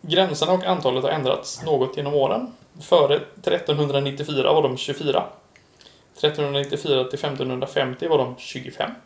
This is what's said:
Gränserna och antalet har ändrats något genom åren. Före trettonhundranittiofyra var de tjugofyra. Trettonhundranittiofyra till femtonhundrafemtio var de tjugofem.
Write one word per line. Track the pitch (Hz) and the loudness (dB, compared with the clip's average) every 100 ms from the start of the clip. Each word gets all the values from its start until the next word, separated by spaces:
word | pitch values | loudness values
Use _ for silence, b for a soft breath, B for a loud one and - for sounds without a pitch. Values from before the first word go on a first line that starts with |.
Gränserna | 151 165 185 143 156 | 2 4 4 2 2
och | 180 | 2
antalet | 185 175 135 127 | 2 0 0 0
har | 131 | 0
ändrats | 156 131 - - - | 0 0 -2 -4 -8
något | 160 143 135 - | -2 0 0 -2
genom | 143 | -2
åren. | 147 139 214 254 - - - | 2 2 0 -4 -12 -20 -18
Före | - 175 139 147 - - | 4 6 6 4 0 -6
trettonhundranittiofyra | - 175 - 147 147 139 139 139 147 139 131 | -2 0 0 0 2 0 -2 -4 -4 0 2
var | 156 | 4
de | 131 127 | 2 -2
tjugofyra. | - 139 151 87 90 - _ B B B B B B - | -6 -4 0 -2 -2 -14 _ B B B B B B -2
Trettonhundranittiofyra | 151 151 143 139 139 - 156 131 | -2 0 -2 -2 -4 -4 0 0
till | 127 139 | 0 -4
femtonhundrafemtio | 151 135 131 127 131 - 131 127 165 | -6 -4 -4 -4 -2 -2 -2 -2 0
var | 151 | 2
de | 123 123 | 2 -6
tjugofem. | - 131 127 - - 233 | -12 -12 -12 -6 -8 -8